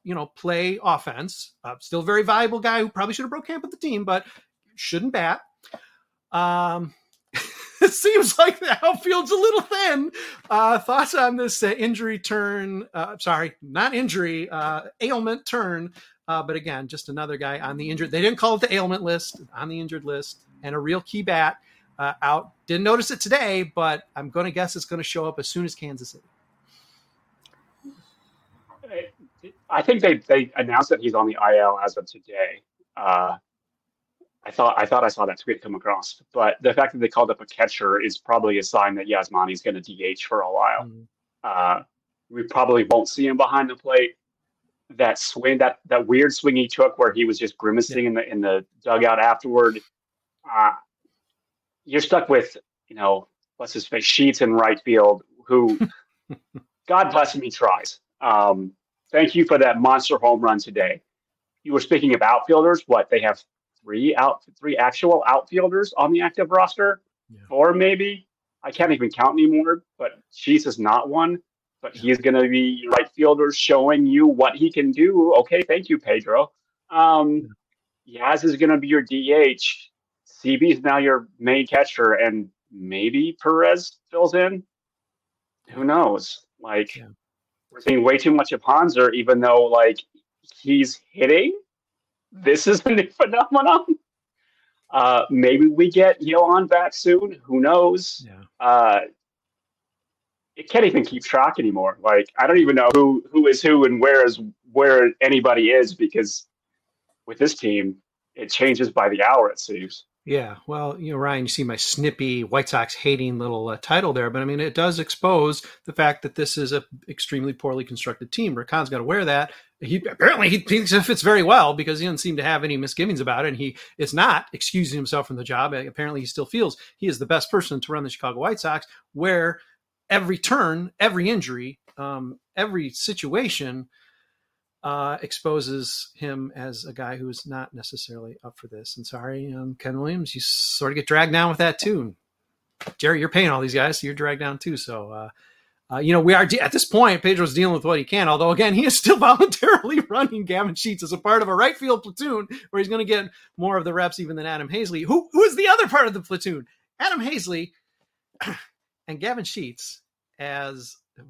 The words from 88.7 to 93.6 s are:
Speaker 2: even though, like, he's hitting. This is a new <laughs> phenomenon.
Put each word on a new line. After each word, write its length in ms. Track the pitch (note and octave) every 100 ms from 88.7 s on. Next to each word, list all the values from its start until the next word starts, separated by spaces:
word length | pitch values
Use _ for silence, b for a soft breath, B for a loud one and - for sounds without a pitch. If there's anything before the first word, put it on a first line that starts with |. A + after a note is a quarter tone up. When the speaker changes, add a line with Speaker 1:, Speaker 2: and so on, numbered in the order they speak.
| C#3+ F3 B2 B2+
Speaker 2:
even 280 | A#2+ A#2 B2
though, 240 | B2 A#2+
like, 340 | A#2+ A#2 A2+ A2 - _ _ _
he's 580 | _ _ C#3 C#3 B2+ - _
hitting. 480 | - C3 D#3+ C4+ G4+ - _ _ _ _ _ _
This 380 | F#3+ F#3 D3+ -
is 120 | G#3 C4
a 40 |
new 200 | A3 F#3+
<laughs> 100 | -
phenomenon. 640 | A#3+ A#3 A#3+ C#4